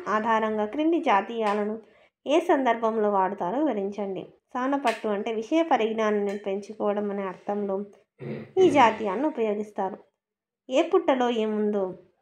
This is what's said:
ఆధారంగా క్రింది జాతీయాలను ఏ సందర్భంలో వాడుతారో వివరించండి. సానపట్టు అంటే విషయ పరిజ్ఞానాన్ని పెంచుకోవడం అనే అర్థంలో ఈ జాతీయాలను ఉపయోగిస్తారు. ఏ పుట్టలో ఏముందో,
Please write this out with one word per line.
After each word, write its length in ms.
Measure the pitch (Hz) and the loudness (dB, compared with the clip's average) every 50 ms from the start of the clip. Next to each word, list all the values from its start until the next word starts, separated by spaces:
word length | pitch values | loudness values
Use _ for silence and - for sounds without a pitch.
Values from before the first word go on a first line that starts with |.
| - - | 0 -2
ఆధారంగా 580 | 202 214 214 233 226 220 220 220 220 214 208 | -2 0 0 2 2 2 2 0 0 -2 -2
క్రింది 340 | 208 214 294 302 320 339 320 - | -2 -2 -2 0 0 0 2 2
జాతీయాలను 800 | 269 214 196 214 226 233 226 220 208 202 214 208 208 214 226 - - _ _ _ _ _ _ _ 254 | 2 2 2 2 0 -4 -2 0 0 0 0 -2 -4 -4 -8 -10 -16 _ _ _ _ _ _ _ 0
ఏ 120 | 277 330 | 0 2
సందర్భంలో 720 | 339 - 339 285 269 240 233 226 233 220 226 226 208 208 | 4 2 2 2 2 2 0 2 0 0 0 2 2 2
వాడుతారో 460 | 208 196 190 185 202 196 185 175 196 262 | 2 2 2 0 0 -2 -4 -2 -2 0
వివరించండి. 640 | 320 294 226 208 196 196 202 - 208 196 190 175 - - - _ _ _ - | 0 0 0 -2 -4 -4 -4 -6 -6 -6 -6 -8 -10 -12 -16 _ _ _ -6
సానపట్టు 540 | 254 247 269 285 277 277 240 220 - - 214 | -4 -2 -2 -2 0 0 0 -2 0 -2 -4
అంటే 260 | 208 196 214 240 226 | -4 -2 -4 -4 -4
విషయ 300 | 220 226 - 311 320 330 | -6 -4 0 2 2 2
పరిజ్ఞానాన్ని 720 | 330 294 240 220 220 220 220 220 214 214 208 202 202 196 208 | 2 2 2 2 0 0 0 0 0 0 0 0 -2 -4 -4
పెంచుకోవడం 760 | 208 202 196 202 202 - 220 - 214 208 202 208 208 208 | -4 -6 -6 -6 -6 -10 -8 -4 -2 -2 0 -2 -2 -4
అనే 120 | 196 202 196 | -4 -4 -6
అర్థంలో 640 | 190 180 - - - 208 208 208 196 190 196 208 202 - - _ _ _ _ 233 226 220 220 - - - 381 | -6 -8 -8 -6 -6 -4 -4 -2 -2 -4 -4 -6 -8 -14 -20 _ _ _ _ -10 -10 -10 -10 -12 -4 2 4
ఈ 120 | 381 339 | 6 6
జాతీయాలను 580 | 277 285 240 220 214 214 220 202 185 220 285 311 | 8 6 6 6 4 2 -2 -4 -2 -2 -2 -2
ఉపయోగిస్తారు. 680 | 262 247 226 214 202 214 214 208 - - 196 190 202 - - _ _ _ _ _ _ _ _ _ _ _ _ - | -2 -2 -2 -2 -2 -2 -6 -8 -6 -4 -4 -4 -6 -8 -14 _ _ _ _ _ _ _ _ _ _ _ _ 0
ఏ 120 | 254 277 339 | 2 2 2
పుట్టలో 460 | 339 392 370 349 311 277 254 247 240 | 4 2 2 2 2 2 2 2 0
ఏముందో, 680 | 247 220 214 220 214 214 214 208 208 202 190 185 175 - - _ _ _ | 0 0 0 0 0 0 0 0 0 0 -2 -4 -6 -10 -16 _ _ _